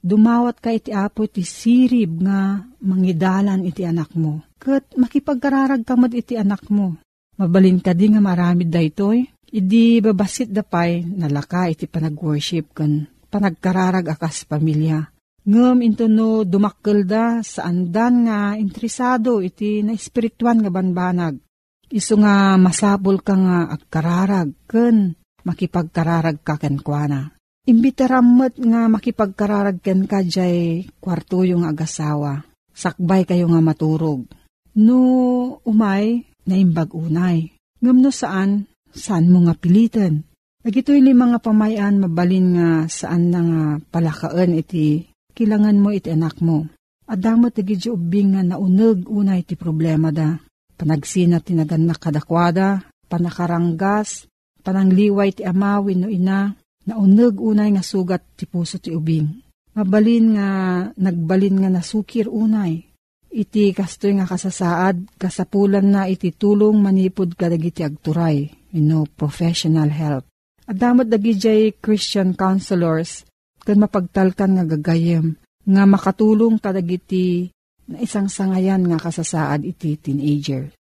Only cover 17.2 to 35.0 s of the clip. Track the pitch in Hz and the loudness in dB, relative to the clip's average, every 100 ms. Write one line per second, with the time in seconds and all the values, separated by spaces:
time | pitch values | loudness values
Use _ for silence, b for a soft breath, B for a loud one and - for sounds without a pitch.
17.2 | 233 233 220 - 175 175 180 190 240 240 | 0 -2 -6 -8 -4 -2 -2 0 2 2
18.2 | 233 208 208 214 202 - 233 - 247 254 | 2 0 -2 -2 -6 -4 -8 -4 -2 0
19.2 | 226 226 185 _ 208 208 208 226 - 247 | 0 0 -2 _ -4 -2 -2 -4 -6 -2
20.2 | 220 _ 233 233 208 180 185 180 180 180 | -2 _ 2 2 2 0 -2 -2 -2 -2
21.2 | 170 139 _ _ _ _ _ 226 - 214 | -2 -6 _ _ _ _ _ -6 0 4
22.2 | 208 202 196 190 185 - 208 202 196 196 | 4 4 4 6 4 4 0 2 0 0
23.2 | - 190 185 175 170 151 _ 160 165 175 | 0 2 2 0 -2 -8 _ -4 -2 0
24.2 | 190 196 156 - - 226 240 226 190 160 | 0 0 -2 -8 -4 0 4 4 2 -4
25.2 | _ _ - 170 180 175 165 - 160 170 | _ _ -8 -6 -4 -4 -4 -2 0 0
26.2 | 165 147 - 151 147 139 - 147 147 139 | -2 -4 -6 -6 -4 -4 -4 -4 -2 -4
27.2 | 147 _ _ _ - 226 262 - 254 262 | -8 _ _ _ 2 4 2 0 0 4
28.2 | 240 247 262 - 240 233 226 220 247 - | 4 4 2 -2 0 2 2 0 -2 -4
29.2 | 208 190 208 208 202 180 196 190 190 202 | -4 -2 -2 0 -2 -4 -2 -2 0 -2
30.2 | 185 185 180 175 170 165 185 _ 196 170 | -2 -2 0 0 -2 -4 -8 _ -6 -6
31.2 | - 185 185 175 165 151 160 - 151 147 | -4 0 0 0 -2 -4 -6 -6 -4 -4
32.2 | 147 139 - _ _ - 185 - 175 190 | -4 -8 -12 _ _ -8 -8 -4 0 0
33.2 | 180 175 170 165 160 151 156 156 160 139 | 2 0 2 4 2 0 -2 0 -2 -4
34.2 | 117 - _ _ _ 214 220 254 | -8 -20 _ _ _ 2 4 6